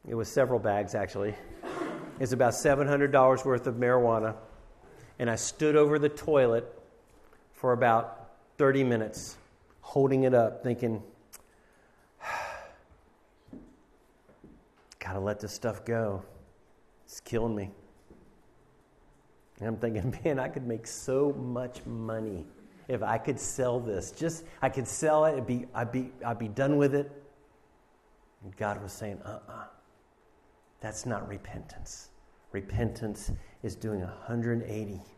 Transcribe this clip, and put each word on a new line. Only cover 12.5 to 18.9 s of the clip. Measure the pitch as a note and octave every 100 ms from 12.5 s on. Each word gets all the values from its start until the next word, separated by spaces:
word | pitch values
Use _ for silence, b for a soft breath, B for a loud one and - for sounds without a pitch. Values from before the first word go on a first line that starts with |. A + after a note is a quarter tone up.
| B B B B - _ _ _ _ _ - - _ _ _ _ _ _ _ - - _ _ _ -
"Gotta | F2+ F#2+
let | G2 G#2
this | G#2
stuff | - A#2 G2+
go. | - A#2 A2 G2 - - - _ _ _ _ _
It's | - -
killing | - A#2 A#2
me." | G#2+ G2 - - _ _ - - _ _ _ _ _ _